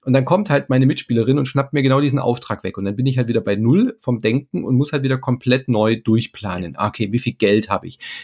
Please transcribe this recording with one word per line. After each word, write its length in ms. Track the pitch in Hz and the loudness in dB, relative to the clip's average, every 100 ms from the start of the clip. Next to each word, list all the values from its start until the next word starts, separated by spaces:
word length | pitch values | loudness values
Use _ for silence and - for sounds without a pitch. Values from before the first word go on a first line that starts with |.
Und 100 | - | 0
dann 120 | 131 127 | 2 2
kommt 240 | 185 208 | 0 2
halt 200 | 143 - | 0 2
meine 160 | 131 135 | 2 2
Mitspielerin 540 | - - 117 113 143 | 2 -2 0 2 0
und 60 | 131 | 0
schnappt 260 | 139 139 | -2 -2
mir 80 | 147 | 0
genau 200 | 131 135 | 2 2
diesen 180 | 143 139 | 2 0
Auftrag 440 | - 120 - 107 | 0 -2 -4 -6
weg. 140 | 95 - | -6 -6
Und 80 | 98 | -6
dann 100 | 104 | -2
bin 100 | 131 | -2
ich 120 | 127 | 0
halt 100 | 117 | 0
wieder 140 | 117 | -2
bei 140 | 101 101 | -2 0
Null 420 | 117 170 247 - | 2 4 2 -2
vom 180 | - 117 | -4 -2
Denken 440 | 113 135 - 180 | 0 0 -2 -6
und 120 | - 127 | 0 0
muss 160 | 147 | 0
halt 120 | 147 | -2
wieder 140 | 131 131 | -2 -2
komplett 500 | 131 127 127 131 131 | -2 -2 0 0 2
neu 320 | 110 110 110 | 2 2 0
durchplanen. 760 | - 113 113 - 104 90 85 71 | 2 0 0 -8 -8 -6 -8 -4
Ah, 120 | 104 | -4
okay, 220 | - 104 | -4 -2
wie 80 | 120 | -2
viel 140 | 123 | -4
Geld 360 | 127 101 107 107 | 0 2 2 2
habe 180 | 98 95 | -4 -6
ich? 120 | - - - | -16 -16 -18